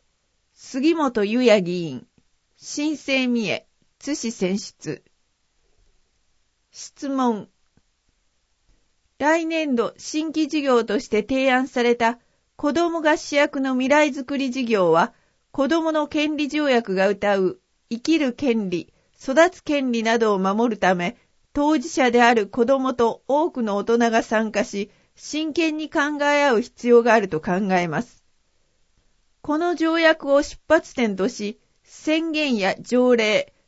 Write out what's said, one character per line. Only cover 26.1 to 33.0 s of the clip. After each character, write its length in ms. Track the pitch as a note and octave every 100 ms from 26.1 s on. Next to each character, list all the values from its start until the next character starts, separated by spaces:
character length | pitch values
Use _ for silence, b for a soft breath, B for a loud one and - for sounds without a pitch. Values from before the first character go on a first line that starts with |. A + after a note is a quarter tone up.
| D4
え 200 | C#4+ D4
合 120 | C#4+ G#3+
う 40 |
必 280 | A#3+ - A#3+
要 140 | A#3+
が 120 | A#3
あ 40 | A3
る 100 | F#3+
と 120 | D#3
考 120 | - F3+ G3+
え 160 | F#3 F3
ま 140 | D#3
す。 200 | - _ _ _ _ _ _ _ _ _ _ _ _ _
こ 160 | - D4+
の 180 | F4
条 240 | E4 D#4+ E4
約 320 | D#4+ D#4+ C#4
を 120 | C#4
出 180 | D4 - -
発 260 | E4 -
点 220 | C4 A3+ F#3+
と 140 | G3+
し、 280 | - G#3 - _ _
宣 480 | _ - D#4 D#4+ E4
言 240 | D4+ D4 A3
や 220 | F#3+ -
条 380 | - B3